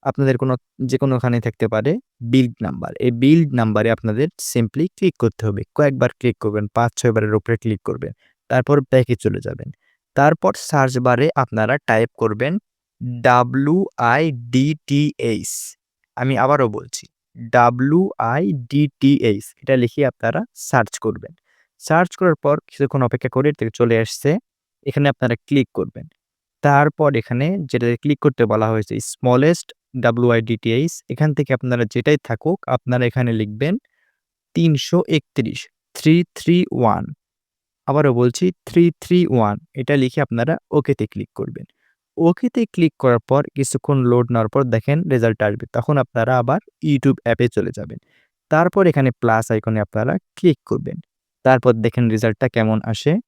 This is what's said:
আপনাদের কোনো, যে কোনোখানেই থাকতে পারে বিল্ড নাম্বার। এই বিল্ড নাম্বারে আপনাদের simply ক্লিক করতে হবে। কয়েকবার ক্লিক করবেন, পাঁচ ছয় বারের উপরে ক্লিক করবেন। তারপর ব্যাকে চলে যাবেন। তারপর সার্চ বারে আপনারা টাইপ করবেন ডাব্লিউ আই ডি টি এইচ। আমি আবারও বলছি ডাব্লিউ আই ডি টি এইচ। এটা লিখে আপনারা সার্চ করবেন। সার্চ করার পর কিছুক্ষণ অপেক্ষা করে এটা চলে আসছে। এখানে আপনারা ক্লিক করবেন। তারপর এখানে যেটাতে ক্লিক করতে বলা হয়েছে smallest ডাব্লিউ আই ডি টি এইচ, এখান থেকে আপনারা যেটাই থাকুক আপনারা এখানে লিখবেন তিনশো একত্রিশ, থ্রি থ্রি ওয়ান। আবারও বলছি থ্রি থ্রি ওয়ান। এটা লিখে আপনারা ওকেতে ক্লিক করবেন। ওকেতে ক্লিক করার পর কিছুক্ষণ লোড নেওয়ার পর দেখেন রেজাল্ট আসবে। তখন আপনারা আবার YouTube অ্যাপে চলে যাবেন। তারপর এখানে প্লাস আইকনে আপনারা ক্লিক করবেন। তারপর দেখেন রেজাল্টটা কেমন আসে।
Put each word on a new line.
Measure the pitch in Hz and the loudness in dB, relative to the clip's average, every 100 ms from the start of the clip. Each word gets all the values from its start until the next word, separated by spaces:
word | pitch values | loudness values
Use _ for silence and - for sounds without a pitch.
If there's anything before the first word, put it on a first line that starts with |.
আপনাদের | 139 135 135 123 | -4 0 0 0
কোনো, | 131 127 _ _ 127 | 0 -4 _ _ -4
যে | 131 | -2
কোনোখানেই | 143 127 123 120 113 | 0 0 0 0 -2
থাকতে | - 113 | -2 -2
পারে | 110 110 208 _ _ 117 | 0 -2 -4 _ _ 0
বিল্ড | 131 123 117 107 | 2 2 -2 -8
নাম্বার। | 123 - - | -6 -10 -2
এই | 123 117 | -2 2
বিল্ড | 131 165 156 127 | 4 4 4 0
নাম্বারে | 113 104 110 113 | 0 2 0 0
আপনাদের | 113 107 156 _ - | -2 -2 -2 _ -6
simply | 123 117 - 175 - | -2 -2 -2 -4 0
ক্লিক | 190 - | -2 0
করতে | 117 - 110 | -2 -2 -4
হবে। | 98 - - | -4 -8 0
কয়েকবার | 147 131 127 - | 0 2 -2 0
ক্লিক | 123 110 | -4 -2
করবেন, | 110 104 104 - | -4 -2 -2 -2
পাঁচ | 117 - | -2 0
ছয় | 123 | 0
বারের | 110 107 | 0 0
উপরে | 107 - 117 | -2 -2 -4
ক্লিক | 113 104 - | -2 -4 -4
করবেন। | 123 - - _ _ _ | -8 -8 -14 _ _ _
তারপর | 127 127 147 131 | -2 2 0 4
ব্যাকে | 131 123 120 | 2 2 0
চলে | - 98 - | -2 -4 -8
যাবেন। | - - - _ _ _ - | -10 -14 -18 _ _ _ 2
তারপর | 143 160 190 208 - | 2 2 -2 -4 -4
সার্চ | 147 131 127 123 | 0 0 0 0
বারে | 123 147 - | 2 2 0
আপনারা | 127 110 110 143 - | -2 -2 -2 -2 0
টাইপ | 113 113 - | 0 0 -2
করবেন | 113 104 127 185 _ _ _ _ 123 123 123 | -4 -2 -4 -4 _ _ _ _ -10 -2 2
ডাব্লিউ | 123 123 127 139 175 196 - 120 | 4 2 0 0 0 -2 -2 0
আই | 131 165 127 120 | 2 0 -4 -2
ডি | 127 139 156 - | 0 0 -2 -2
টি | 143 147 - 117 | 0 0 -2 -4
এইচ। | 107 - - - - _ _ _ - | -4 -6 -10 -14 -18 _ _ _ -6
আমি | 127 131 | -4 0
আবারও | 131 143 123 | 2 2 0
বলছি | 104 123 - - _ _ - 117 | -4 -12 -16 -16 _ _ -20 -2
ডাব্লিউ | 123 120 123 135 160 190 - 113 | 4 4 4 2 2 0 -2 -4
আই | 131 190 151 120 | -2 -2 -4 -2
ডি | 143 151 _ | 0 0 _
টি | 135 139 117 | 2 4 2
এইচ। | 98 - _ | -2 -6 _
এটা | - 131 | 0 2
লিখে | 120 - 139 | 2 0 -2
আপনারা | - 113 117 226 - - | 0 -4 -4 -6 -12 -2
সার্চ | 135 110 - | 0 0 -4
করবেন। | - - - - _ _ _ _ | -6 -6 -10 -20 _ _ _ _
সার্চ | - 156 180 - | -2 0 0 0
করার | 185 156 | 0 0
পর | 147 151 _ | 0 -2 _
কিছুক্ষণ | - 139 139 123 | -4 -2 0 -2
অপেক্ষা | 123 127 | -2 -4
করে | - 143 | 0 -2
এটা | 147 113 - | -2 -6 0
চলে | 120 113 | 2 2
আসছে। | 110 - 143 185 _ _ _ _ - | 0 -4 -2 -2 _ _ _ _ -6
এখানে | 147 143 | 0 0
আপনারা | 131 123 117 _ | 0 -2 -4 _
ক্লিক | 143 127 - | 0 0 -4
করবেন। | 90 107 156 _ _ _ _ _ | -8 -8 -20 _ _ _ _ _
তারপর | 143 143 147 - 151 131 | 2 4 2 2 0 0
এখানে | - 123 147 196 143 | -2 -2 -2 -4 -4
যেটাতে | 127 120 120 | -2 -2 -2
ক্লিক | 147 143 | -2 0
করতে | 151 131 117 | 0 2 0
বলা | 107 110 | 2 0
হয়েছে | 110 104 110 - | 0 -4 -8 -8
smallest | - 123 123 147 175 - - _ 131 | -4 2 4 4 0 -4 -20 _ -2
ডাব্লিউ | 120 117 120 117 | 0 2 2 2
আই | 113 | 0
ডি | 113 | -4
টি | 117 117 | -2 -2
এইচ, | 165 - _ | -2 -6 _
এখান | 127 151 143 | -2 -2 0
থেকে | 143 131 | -2 -2
আপনারা | 127 123 113 | -2 -2 -2
যেটাই | 117 120 147 - | -2 0 0 -2
থাকুক | 113 156 185 - | -6 -4 -4 -4
আপনারা | 127 - 123 123 | -6 -2 -2 0
এখানে | 131 123 113 | 0 -2 -2
লিখবেন | 107 107 139 208 _ _ _ _ _ _ _ - | -4 -4 -4 -4 _ _ _ _ _ _ _ 0
তিনশো | 165 143 - 175 - 156 | 2 2 0 -2 0 -4
একত্রিশ, | _ - 113 - - _ _ - | _ -6 -4 -6 -14 _ _ -2
থ্রি | 156 170 180 - | 2 4 2 -6
থ্রি | - 175 - - | 0 2 2 0
ওয়ান। | 120 95 - - _ _ _ _ _ _ - | 0 0 -6 -14 _ _ _ _ _ _ -2
আবারও | 139 143 120 | 2 2 4
বলছি | 123 - 180 - - | 2 2 -2 -4 -2
থ্রি | - 170 - | 2 2 2
থ্রি | - 180 180 | 0 2 2
ওয়ান। | 127 107 104 _ - | 2 2 -2 _ -12
এটা | 127 143 | -2 0
লিখে | 131 - 143 | 0 -2 -4
আপনারা | 117 127 165 _ 151 | -2 -2 -4 _ -2
ওকেতে | 139 139 110 | 0 -2 -2
ক্লিক | - 101 - | -6 -10 -8
করবেন। | - - - _ _ _ _ - | -10 -10 -18 _ _ _ _ 0
ওকেতে | 170 175 247 - 226 | 0 2 -2 -2 -4
ক্লিক | - 165 _ | 0 0 _
করার | 131 120 - | 2 2 2
পর | 135 - - | 0 0 -4
কিছুক্ষণ | 139 131 - 139 123 | -4 -4 -2 0 2
লোড | 123 120 | 2 2
নেওয়ার | 120 110 | 0 0
পর | 135 131 | 0 0
দেখেন | 113 - 147 175 | 0 0 -2 0
রেজাল্ট | 127 113 110 | 0 2 0
আসবে। | 107 101 - 117 | -2 -2 -6 -6
তখন | 120 147 | -2 -2
আপনারা | 127 120 113 127 | -2 -2 0 0
আবার | 120 156 _ _ 156 | 0 -2 _ _ -2
YouTube | 143 135 131 | 0 0 0
অ্যাপে | - 117 120 - | -2 -2 0 -2
চলে | 95 - | -6 -8
যাবেন। | - - _ _ _ _ _ | -12 -14 _ _ _ _ _
তারপর | 156 175 202 185 | 0 2 2 2
এখানে | 147 135 - | 2 0 0
প্লাস | 120 113 113 | 0 0 0
আইকনে | 110 - 110 104 | -4 -2 -4 -4
আপনারা | 107 113 190 _ - | -4 -4 -4 _ -2
ক্লিক | 180 147 - | 0 0 -4
করবেন। | - - - - _ _ _ | -8 -6 -12 -14 _ _ _
তারপর | 127 131 127 113 | 2 4 4 2
দেখেন | 113 - 120 | 0 0 0
রেজাল্টটা | 110 113 110 127 | 2 0 0 -2
কেমন | - 110 110 - | 0 0 0 -2
আসে। | 113 - 185 | -4 -2 -2